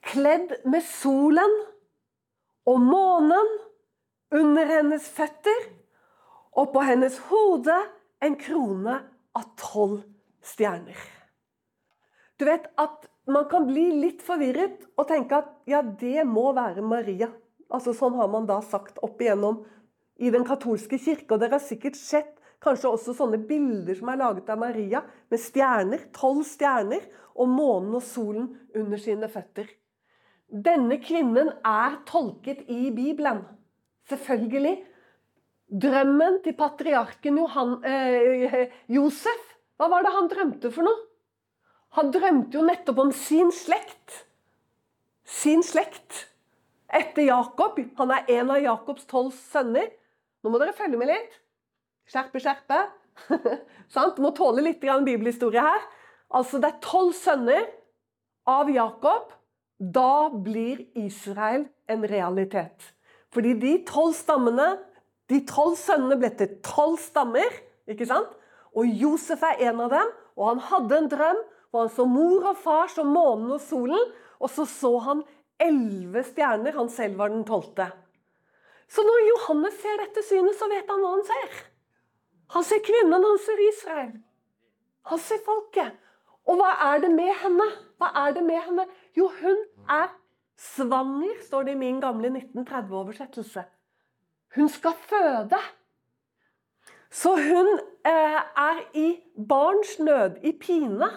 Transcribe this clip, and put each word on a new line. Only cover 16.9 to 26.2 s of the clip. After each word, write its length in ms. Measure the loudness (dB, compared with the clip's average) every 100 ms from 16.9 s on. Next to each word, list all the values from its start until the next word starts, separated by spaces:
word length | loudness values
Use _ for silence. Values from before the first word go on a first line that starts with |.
| -4 -4 -4 -6 -6 _ _ _
Altså, 280 | -6 -4 -2
sånn 180 | -2 0
har 140 | 0
man 160 | 0 -2
da 140 | -4
sagt 380 | -2 -8 -8 -12
opp 160 | -12 -4
igjennom 420 | 0 2 0 -2 -8 _ _ _ _ _
i 100 | 0
den 140 | 2 0
katolske 520 | -4 -2 -4 -4 -4
kirke, 320 | -2 -4 -2
og 80 | 0
dere 160 | 2 0
har 80 | -2
sikkert 320 | -8 -8 -10
sett 360 | -2 -2 -2 -16 _ _
kanskje 280 | -2 0 0
også 240 | -2 -6 -4
sånne 220 | -2 -2 -2
bilder 500 | -2 -2 -2 -6 -6
som 140 | -6
er 100 | -2
laget 280 | -2 -2 -6
av 100 | -6
Maria, 420 | -4 -6 -4 -6 -6 -20 _
med 100 | -6
stjerner, 680 | -4 0 2 2 0 -4 -8
tolv 300 | -2